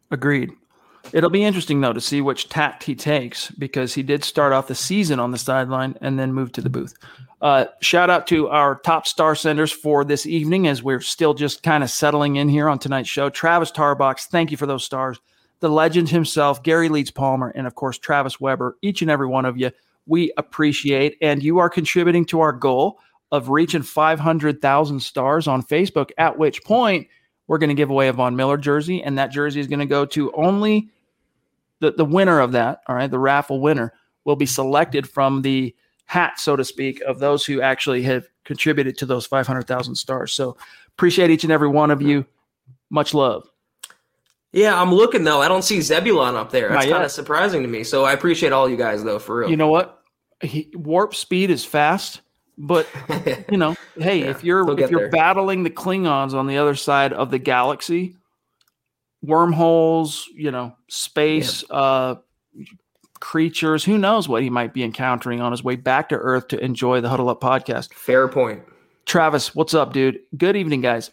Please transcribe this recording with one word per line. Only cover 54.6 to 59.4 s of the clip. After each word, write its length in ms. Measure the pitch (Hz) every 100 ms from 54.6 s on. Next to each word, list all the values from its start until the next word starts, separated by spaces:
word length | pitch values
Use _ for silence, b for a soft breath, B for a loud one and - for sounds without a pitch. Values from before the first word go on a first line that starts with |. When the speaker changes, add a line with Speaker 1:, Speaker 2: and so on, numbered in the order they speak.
| 180
Speaker 2:
he'll 80 |
Speaker 1:
if 60 | 139
Speaker 2:
get 120 | 131
Speaker 1:
you're 100 | 170
Speaker 2:
there. 80 | 170
Speaker 1:
battling 520 | 165 180 190 190 190
the 60 | 170
Klingons 640 | - 185 190 175 139 135
on 140 | 135 135
the 100 | 139
other 180 | 147 139
side 380 | - 139 139
of 180 | - 127
the 80 | 131
galaxy, 760 | 131 127 127 139 - 170 180 180 _ _ _ _ _ _ _ _ _ _
wormholes, 1080 | 143 156